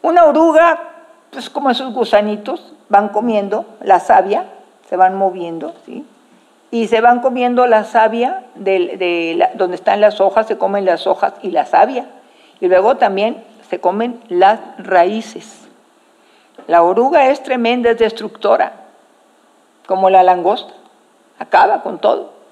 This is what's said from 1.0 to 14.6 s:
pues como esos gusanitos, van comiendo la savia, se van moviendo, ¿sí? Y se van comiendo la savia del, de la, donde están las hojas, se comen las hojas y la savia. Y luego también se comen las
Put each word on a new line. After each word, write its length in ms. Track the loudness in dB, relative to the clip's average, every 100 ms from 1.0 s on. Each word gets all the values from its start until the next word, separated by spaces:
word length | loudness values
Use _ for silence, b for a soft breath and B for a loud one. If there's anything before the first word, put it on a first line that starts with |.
| _ _ _
pues 180 | -18 -10
como 180 | -4 -2
esos 240 | -2 -6
gusanitos, 800 | -6 0 2 0 -6 -8 -12 -14 _ _
van 200 | 0 2
comiendo 560 | -4 -2 -2 -2 -6 -8 -12
la 180 | 2 2
savia, 460 | 4 2 2 -4 -6 -18 _ _ _
se 80 | 0
van 200 | 0 2
moviendo, 580 | -4 -4 -10 -10 -12 -16
¿sí? 220 | -18 -18 -18 _ b b b b _
Y 160 | -4 0
se 140 | 2
van 180 | 2 2
comiendo 440 | 0 -2 -2 0 2
la 160 | 2
savia 640 | 0 0 0 0 -4 -6 -12
del, 460 | -8 -2 -2 -2 -4
de 340 | -4 -4 -4 -2
la, 140 | -2
donde 200 | -2 -4
están 260 | -2 -2 2
las 200 | 2 2
hojas, 260 | 0 0 -2
se 120 | -4
comen 260 | -2 -2
las 240 | -2 -2 -2
hojas 240 | -2 -4 -6
y 80 | -4
la 160 | -4 0
savia. 400 | 2 2 -2 -10 -20 b b b b
Y 80 | 2
luego 300 | 2 2 2
también 520 | 0 0 -4 -6 -18 -20 _
se 120 | -4
comen 420 | -2 -2 -6 -8 -8
las 300 | 2 2 2